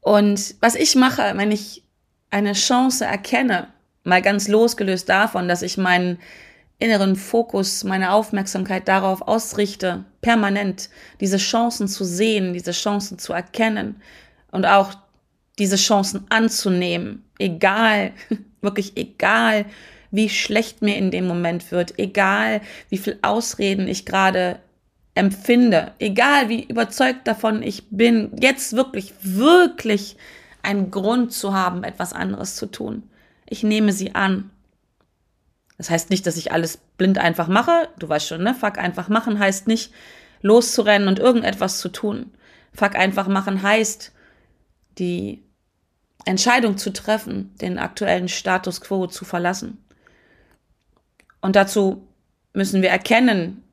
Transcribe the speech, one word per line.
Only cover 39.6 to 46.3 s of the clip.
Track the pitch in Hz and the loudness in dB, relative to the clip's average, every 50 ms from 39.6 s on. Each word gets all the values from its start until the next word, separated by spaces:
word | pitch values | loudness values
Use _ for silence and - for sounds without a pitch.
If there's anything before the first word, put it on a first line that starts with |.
| - | -2
nicht, | - 226 220 - - _ - - - - - - _ _ _ | -2 -2 -2 -2 -8 _ -20 -20 -20 -20 -20 -20 _ _ _
loszurennen | - 196 214 240 233 - - - 214 208 208 202 202 196 | 2 6 6 6 6 4 0 0 4 4 4 4 4 2
und | 190 196 | 2 4
irgendetwas | - 247 254 233 220 - 196 - - 190 190 - | 4 4 4 4 0 -2 -4 -2 -4 -4 -4 -6
zu | - 180 | -8 -10
tun. | 185 - - 208 208 226 - - _ _ _ _ _ _ _ _ _ | -10 -6 -6 -6 -6 -6 -10 -14 _ _ _ _ _ _ _ _ _
Fuck, | - - 202 202 | -2 -2 0 2
einfach | - 185 190 190 202 196 | 2 0 0 0 -2 -2
machen | 190 196 190 196 202 196 190 190 | 0 0 0 0 -2 -4 -2 0
heißt, | 202 208 220 220 208 - - - - _ _ _ _ _ _ _ _ _ _ _ _ _ _ _ _ _ - | 2 2 2 2 0 -4 -10 -14 -20 _ _ _ _ _ _ _ _ _ _ _ _ _ _ _ _ _ -6
die | 185 180 175 175 190 202 - - _ _ _ _ _ _ _ _ _ _ _ _ _ _ _ _ - | -4 -4 -4 -4 -6 -8 -10 -12 _ _ _ _ _ _ _ _ _ _ _ _ _ _ _ _ -6
Entscheidung | - | -4